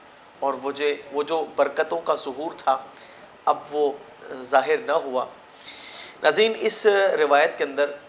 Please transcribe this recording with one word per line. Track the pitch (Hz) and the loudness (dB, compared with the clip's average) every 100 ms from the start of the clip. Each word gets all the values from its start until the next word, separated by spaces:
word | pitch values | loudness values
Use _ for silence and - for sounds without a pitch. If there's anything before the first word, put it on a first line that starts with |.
| - - - - | -20 -20 -20 -6
اور | 139 | -4
وہ | 131 135 | -2 -4
جو، | 139 147 143 - | -2 -2 -2 -6
وہ | 143 | -4
جو | 147 165 143 - | -2 -2 -2 0
برکتوں | 143 147 156 165 | 0 0 -2 -2
کا | 165 151 | -2 -2
ظہور | 143 127 127 - | -4 -8 -8 -4
تھا، | - 131 - - - - - - - | -2 -2 -4 -20 -20 -20 -20 -6 -2
اب | 147 - | -2 -2
وہ | 147 147 - - - - 135 | 0 0 -2 -14 -20 -16 -14
ظاہر | 123 135 139 151 | 0 2 2 0
نہ | 123 | 0
ہوا۔ | 156 139 127 - - - - - - - - - - | -2 0 -4 -4 -10 -20 -20 -18 -16 -16 -16 -16 0
ناظرین، | 156 151 220 220 | 2 4 4 2
اس | 220 - 220 202 190 151 | 0 2 4 4 4 4
روایت | 147 143 156 - | 4 6 4 0
کے | |
اندر | 147 135 143 - | -4 0 -2 -4